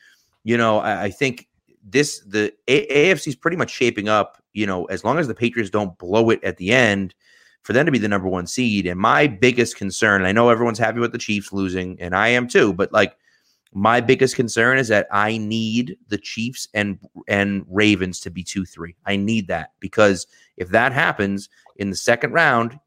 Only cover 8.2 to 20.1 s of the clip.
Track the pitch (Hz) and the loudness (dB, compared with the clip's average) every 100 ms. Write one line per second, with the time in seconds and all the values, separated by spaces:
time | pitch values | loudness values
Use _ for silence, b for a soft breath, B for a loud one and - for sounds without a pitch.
8.2 | 92 92 87 - 123 101 87 90 110 147 | -2 -4 -6 -4 -2 0 -2 0 2 2
9.2 | 151 98 123 120 117 - 98 - 110 98 | 2 2 0 2 -2 -2 -8 0 2 4
10.2 | 92 107 120 113 120 107 113 117 120 123 | 2 4 4 4 0 0 -2 0 -4 -4
11.2 | - 104 98 98 95 92 92 87 87 92 | -4 -6 -4 -4 -4 -4 -8 -10 -4 0
12.2 | 110 123 123 196 113 87 98 110 101 - | 2 2 2 2 2 2 0 2 0 -2
13.2 | _ _ _ _ _ 95 107 120 117 127 | _ _ _ _ _ 0 2 4 4 2
14.2 | 131 - 117 117 117 131 113 104 - 101 | 2 0 -2 2 2 2 2 0 0 -2
15.2 | 107 113 107 113 110 117 123 - - 101 | -2 -2 -4 -4 -2 -2 -4 -8 -8 -8
16.2 | - 113 117 123 - 107 104 92 - 90 | -8 -8 -8 -8 -8 -4 -4 -6 -14 -14
17.2 | - 101 101 98 80 95 110 95 92 87 | -4 -2 0 -4 -4 2 2 2 0 -6
18.2 | 95 87 87 101 90 - 85 - 101 98 | -12 -12 -8 -8 -8 -10 -16 -12 -6 -2
19.2 | 101 113 90 85 78 _ 95 - 104 | -2 -2 -4 -8 -8 _ -4 4 4